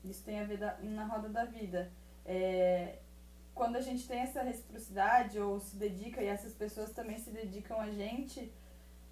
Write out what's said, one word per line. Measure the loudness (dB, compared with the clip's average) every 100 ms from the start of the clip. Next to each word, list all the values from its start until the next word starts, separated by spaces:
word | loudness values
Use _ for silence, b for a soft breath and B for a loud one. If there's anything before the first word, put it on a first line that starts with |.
Isso | -10 -8
tem | -6 -4
a | -2
ver | -2
da, | -2 -2
na | -4 -4 -2
roda | -2 0
da | 0 0
vida. | -2 -2 0 -2 b b b -2
É, | 2 4 8 8 8 4 -6 -14 -18 -18 -18 -12 0
quando | 2 2
a |
gente | 0 -2 0
tem | 0
essa | 0 0
reciprocidade | -2 -2 -8 -12 -4 4 8 10 8 2
ou | 2 0
se | -2 -2
dedica, | -2 -2 -4 0
e | 0
essas | 0 -4
pessoas | -4 -4 -4 -6
também | -6 -6 -6
se | -6
dedicam | -6 -6 -6 -4 -2
a | -2
gente, | -2 -2 -2 -4 -6 -10 b b b b b -14